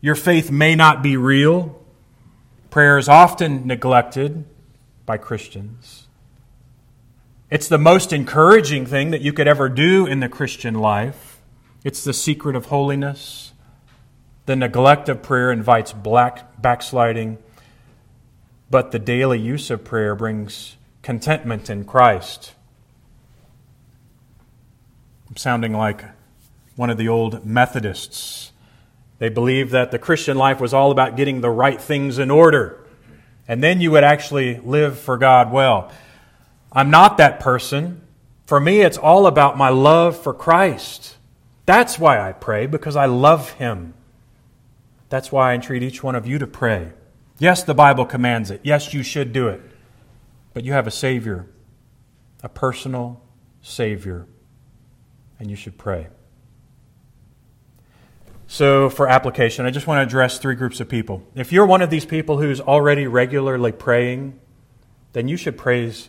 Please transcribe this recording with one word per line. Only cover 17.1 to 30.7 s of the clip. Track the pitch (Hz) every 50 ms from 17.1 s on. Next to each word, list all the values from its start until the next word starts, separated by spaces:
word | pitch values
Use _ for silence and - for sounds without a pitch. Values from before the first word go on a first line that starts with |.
| 113 117 113 110 110 107 _ _ _ _ _ _ _ _ _ _ _ _ _ _ _ _ _ _ _ _ _ _ _ _ _ -
but | 131 127 123 -
the | - 113
daily | 104 117 120 123 135 135 123 113
use | 110 117 139 147 - -
of | 123 104 -
prayer | - 120 110 107 104 104
brings | 101 113 110 110 107 104 104 - - - - - _ _ _ _ _
contentment | - - 120 113 - 151 156 151 - 120 113 104 - -
in | 110 101 101
Christ. | - - 131 123 120 104 92 - - - - - - _ _ _ _ _ _ _ _ _ _ _ _ _ _ _ _ _ _ _ _ _ _ _ _ _ _ _ _ _ _ _ _ _ _ _ _ _ _ _ _ _ _ _ _ _ _ _ _ _ _ _ _ _ _ _ -
I'm | -
sounding | - - 131 123 117 117 113
like | 107 107 107 107 104 - - - - _ _ _ _ _ _ _ _ _ _ _ _
one | 123 123 120
of | 117 107
the | 113
old | 113 117 117 113 110 107 101 95
Methodists. | 107 113 120 127 123 - 127 107 101 92 - - - - - - - - - - - _ _ _ _ _ _ _ _ _ _ _ _ _ _
They | 117 113
believed | 110 117 120 127 131 135 135 123
that | 123 127 123 120
the | - 117
Christian | - - 165 151 - - 135
life | 135 135 135 135 117
was | 127 117